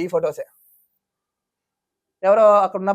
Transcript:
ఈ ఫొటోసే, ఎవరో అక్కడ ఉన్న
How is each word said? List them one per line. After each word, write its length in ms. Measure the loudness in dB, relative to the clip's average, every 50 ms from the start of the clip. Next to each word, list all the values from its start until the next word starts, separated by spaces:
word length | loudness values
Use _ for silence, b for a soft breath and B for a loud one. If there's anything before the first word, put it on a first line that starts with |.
ఈ 20 | -6 -4 -4
ఫొటోసే, 320 | -4 -4 -4 -8 -8 -16 _ _ _ _ _ _ _ _ _ _ _ _ _ _ _ _ _ _ _ _ _ _ _ _ _ _ _ _ _ _ _ _ _ _ -6 -2 0
ఎవరో 180 | 2 4 4 4 4 4 2
అక్కడ 140 | -2 -6 -6 -6
ఉన్న 100 | -6 -6